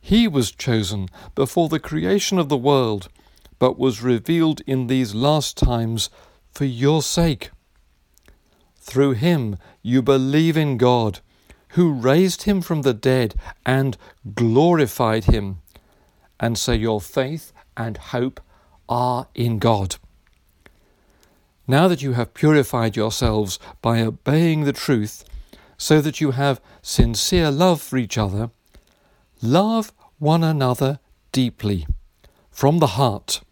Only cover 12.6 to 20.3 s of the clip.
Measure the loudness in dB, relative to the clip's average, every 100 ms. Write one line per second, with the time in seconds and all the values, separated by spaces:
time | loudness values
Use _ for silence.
12.6 | -2 -2 0 0 0 0 0 -4 -10 -8
13.6 | -2 0 0 -6 -16 _ -14 -2 2 4
14.6 | 4 4 0 0 0 2 2 2 0 -12
15.6 | _ -20 _ _ _ _ _ _ -4 -2
16.6 | -2 0 0 -2 -4 -4 -4 -6 -12 _
17.6 | _ -10 -8 -10 -8 -4 -4 -6 -20 _
18.6 | _ _ -6 -2 0 -2 -6 -4 -2 0
19.6 | 2 2 0 -8 -16 _ _